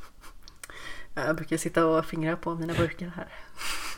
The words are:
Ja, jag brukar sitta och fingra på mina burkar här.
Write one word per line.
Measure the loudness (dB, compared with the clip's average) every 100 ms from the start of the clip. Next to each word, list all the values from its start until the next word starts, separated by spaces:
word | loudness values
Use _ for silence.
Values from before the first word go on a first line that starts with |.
| -6 -12 -16 -14 -16 -14 -14 -10 -8 -6 -4
Ja, | 0 2
jag | 2
brukar | 0 -2
sitta | 2 4 6
och | 6 4
fingra | 0 0 0
på | -2
mina | -2 0
burkar | 2 2 2 -6 -6
här. | -10 -12 -12 -6 -2 -2 -2